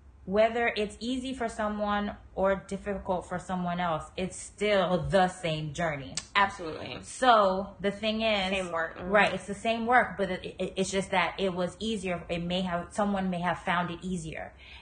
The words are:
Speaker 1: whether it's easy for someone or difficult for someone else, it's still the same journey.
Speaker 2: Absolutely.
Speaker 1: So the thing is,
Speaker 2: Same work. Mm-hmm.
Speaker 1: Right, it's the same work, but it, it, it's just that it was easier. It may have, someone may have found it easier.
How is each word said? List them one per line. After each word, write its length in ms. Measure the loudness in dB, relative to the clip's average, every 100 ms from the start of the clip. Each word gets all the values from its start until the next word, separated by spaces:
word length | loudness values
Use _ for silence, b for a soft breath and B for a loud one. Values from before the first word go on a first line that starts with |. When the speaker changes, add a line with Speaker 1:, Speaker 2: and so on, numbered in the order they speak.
| -20 -16 0
Speaker 1:
whether 420 | 4 4 4 0 0
it's 220 | -4 -4
easy 340 | -4 -4 -4
for 140 | -4 -4
someone 680 | -2 -4 -2 0 0 -2 -8 -10 0
or 200 | 2 2 -2
difficult 580 | -8 -4 -6 -2 -4 -2
for 120 | -8
someone 400 | -4 -4 -2 -2
else, 240 | -2 -2 -4 -6
it's 180 | -6 -6
still 680 | -14 -4 2 4 4 2 4
the 200 | 4 4
same 440 | 2 -4 -2 -4
journey. 400 | -2 -2 -2 -6 -10 2 4
Speaker 2:
Absolutely. 640 | 4 2 -8 -8 -8 -10
Speaker 1:
So 680 | -12 4 8 8 8 2 -4 -2
the 120 | -2
thing 300 | 0 -2 0
is, 280 | 0 0 0
Speaker 2:
Same 220 | -2 -2
work. 260 | -2 -4 -6
Mm-hmm. 100 | 2
Speaker 1:
Right, 240 | 4 4
it's 140 | 2 -6
the 80 | -4
same 300 | -2 0 4
work, 300 | 6 6 0
but 120 | -2
it, 260 | -2 -8 -6
it, 140 | -4 -2
it's 160 | 0
just 200 | 0 0
that 240 | 0 0 0
it 140 | -2
was 240 | 0 -4 -4
easier. 420 | -4 -4 -4 -6 -4
It 140 | -4
may 180 | -2 -2
have, 260 | -2 -4 -4
someone 380 | -2 0 0 -2
may 100 | -2
have 200 | -2 -2
found 300 | 0 0 0
it 100 | -4
easier. 500 | -6 -6 -6 -10 -12 -14 B B